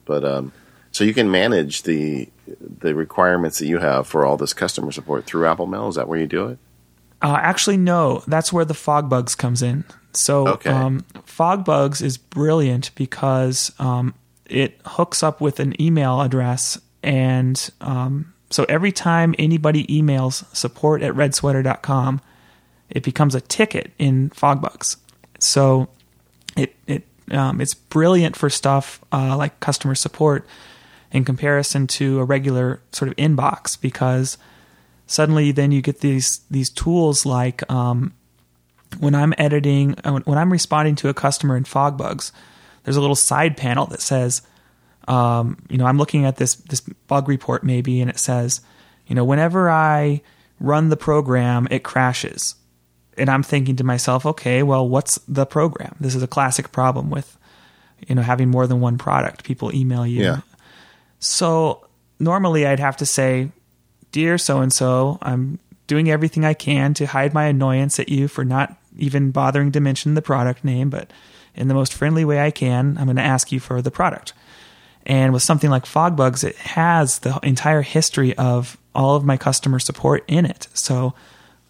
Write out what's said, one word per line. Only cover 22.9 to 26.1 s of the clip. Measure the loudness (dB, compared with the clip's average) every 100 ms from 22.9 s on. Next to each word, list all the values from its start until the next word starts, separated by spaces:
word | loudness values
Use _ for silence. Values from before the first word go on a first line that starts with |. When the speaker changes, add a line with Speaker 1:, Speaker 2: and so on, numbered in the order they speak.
Speaker 2:
it | -4
becomes | -4 2 2
a | 0
ticket | -4 -2 0 -2 -8 -2
in | 0 2 0
Fogbugs. | 0 0 0 -4 -6 -8 -8 _ _ _ -4
So | 0 4 4 4 0 _ _